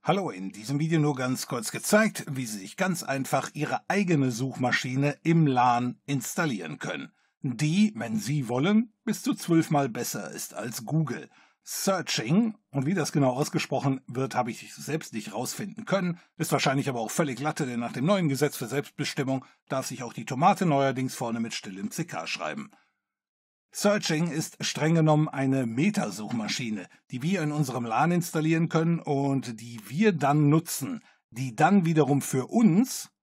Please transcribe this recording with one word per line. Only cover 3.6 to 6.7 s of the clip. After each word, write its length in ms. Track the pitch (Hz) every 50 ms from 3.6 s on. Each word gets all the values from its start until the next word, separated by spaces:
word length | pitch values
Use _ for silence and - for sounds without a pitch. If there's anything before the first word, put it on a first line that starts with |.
| 147 - 131 - - _
eigene 440 | 175 202 208 175 170 147 135 127 120
Suchmaschine 840 | 110 131 135 120 - 127 123 123 - - 131 127 135 139 143 143 _ _
im 240 | 160 165 170 160
lan 540 | 147 131 123 127 127 120 120 123 123 - _ _
installieren 760 | - 143 135 110 - - - 175 156 123 98 87 78